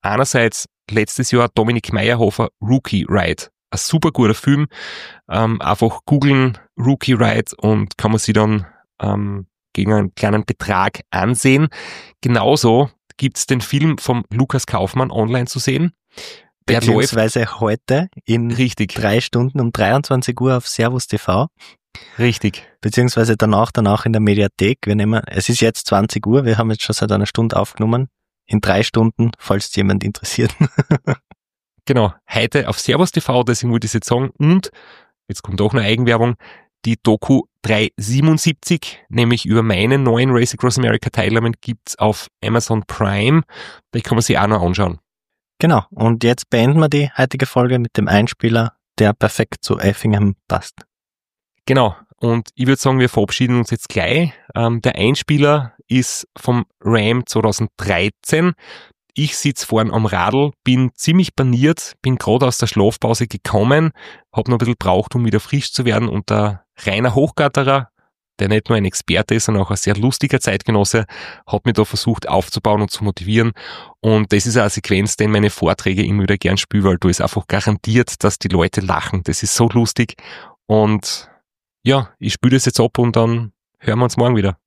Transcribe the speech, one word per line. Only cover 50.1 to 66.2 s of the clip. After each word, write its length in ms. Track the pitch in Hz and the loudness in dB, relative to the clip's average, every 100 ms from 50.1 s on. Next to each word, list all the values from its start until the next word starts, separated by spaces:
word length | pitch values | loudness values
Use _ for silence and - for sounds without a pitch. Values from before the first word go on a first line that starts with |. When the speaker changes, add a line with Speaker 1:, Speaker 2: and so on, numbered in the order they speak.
| 104 101 95 _ | 2 2 -2 _
Speaker 2:
passt. 260 | 123 - - - _ _ _ _ _ _ _ - | -6 -6 -20 -20 _ _ _ _ _ _ _ 0
Speaker 1:
Genau, 300 | 135 117 85 _ _ | 2 2 -2 _ _
und 320 | 120 117 110 - | -2 -2 -4 -4
ich 120 | 127 | 0
würd 140 | 135 | 2
sagen, 180 | 139 131 | 2 2
wir 80 | 123 | 2
verabschieden 520 | - 101 - 127 123 | 2 -2 0 0 0
uns 120 | 113 | 0
jetzt 160 | 117 - | -4 -4
gleich. 460 | - 85 135 170 - _ - | -4 0 0 -2 -4 _ -2
Ähm, 260 | 117 117 | -2 0
der 140 | 127 - | -2 0
Einspieler 760 | 110 139 - 147 143 147 127 _ _ | 0 0 0 2 4 2 -2 _ _
ist 400 | 127 123 - - - | 0 0 -6 -12 -8
vom 280 | - 120 - _ | 0 0 -2 _
Ram 440 | - 113 107 123 120 | 0 2 2 0 -2
zweitausenddreizehn. 1300 | 117 110 101 110 - 95 87 101 - - 160 175 - - - - _ _ | 0 0 0 -4 -6 -2 0 0 -4 -2 0 0 -2 -14 -20 -20 _ _
Ich 240 | - 151 - | -4 -4 -2
sitz 260 | 147 131 | -4 -4
vorn 300 | - 110 110 | -2 0 0
am 120 | 113 107 | 0 0
Radl, 460 | 95 90 127 147 - - | 0 0 0 -2 -2 0
bin 260 | 127 127 - | 2 2 -2
ziemlich 380 | - 175 185 | 0 2 2
paniert, 600 | - 131 120 143 165 - - | 0 0 2 2 0 -6 -6
bin 160 | 131 127 | -4 -2
grad 260 | - 117 | 0 2
aus 140 | 135 - | 2 0
der 100 | 117 | -2
Schlafpause 600 | - 101 - 113 113 117 | 2 0 2 -2 -2 -4
gekommen, 640 | 101 - 104 110 147 160 - - - _ | -6 -4 0 2 2 2 -4 -20 -20 _
hab 160 | - 120 | -6 -2
noch 60 | 120 | 0
ein 20 | |
bisschen 180 | 117 120 | 0 0
braucht, 380 | 95 92 - 123 | 0 0 0 -2
um 80 | |
wieder 160 | 117 104 | 0 0
frisch 320 | - 143 - | -2 -4 -4
zu 140 | - 120 | -4 0
werden, 240 | 107 117 | 0 -2
und 200 | 104 | -4